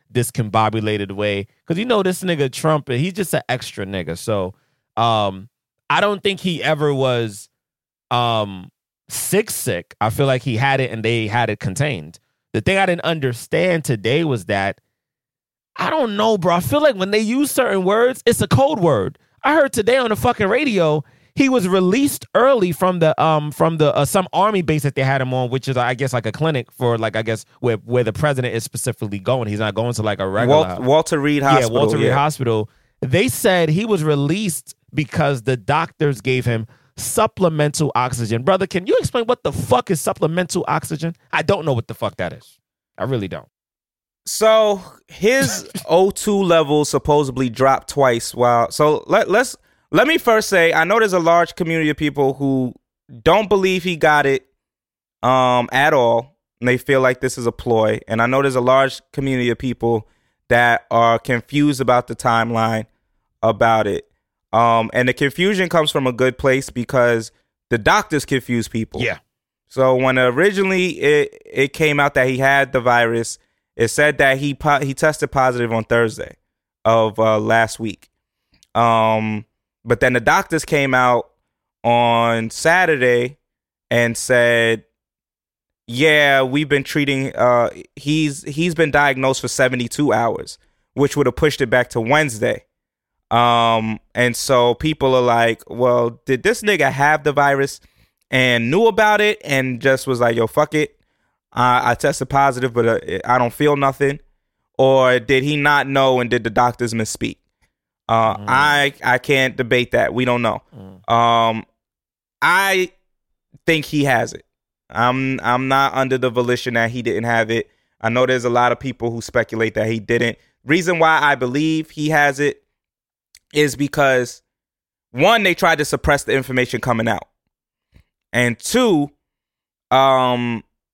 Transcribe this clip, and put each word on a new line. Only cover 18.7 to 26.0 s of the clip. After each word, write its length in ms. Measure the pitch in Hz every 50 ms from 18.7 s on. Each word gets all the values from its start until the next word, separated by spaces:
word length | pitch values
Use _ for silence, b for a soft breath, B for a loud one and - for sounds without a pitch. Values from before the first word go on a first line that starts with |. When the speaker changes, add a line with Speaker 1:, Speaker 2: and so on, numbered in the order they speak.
| 311 226
Speaker 1:
word. 360 | 170 160 131 104 92 - - _ _ _ _ _ -
I 100 | 269 302
heard 180 | 320 277 269
today 240 | - 233 202 226 254
on 140 | 269 247 220
the 60 | 208
fucking 320 | - - 247 240 - 208 190
radio, 560 | 226 269 302 262 208 185 165 156 151 156 - b b b b b b
he 120 | - 269 262
was 180 | 262 240 180
released 600 | 180 190 190 185 180 214 269 285 269 - - - - -
early 360 | 202 240 269 277 - 185 180
from 260 | 156 - 185 185 180 175
the, 220 | 165 156 - -
um, 300 | 151 160 156 151 151 147
from 260 | - - 165 165 165 156
the, 160 | 156 - -
uh, 80 | - 143
some 220 | - - 190 185 -
army 300 | - 170 196 220 214 190
base 200 | 160 143 160 151
that 120 | 135 143 -
they 60 | 151 139
had 160 | 131 139 135
him 100 | 131 127
on, 160 | 127 131 127 117
which 180 | 123 127 - 135
is, 80 | 131
I 180 | 127 123 123 127
guess, 180 | 117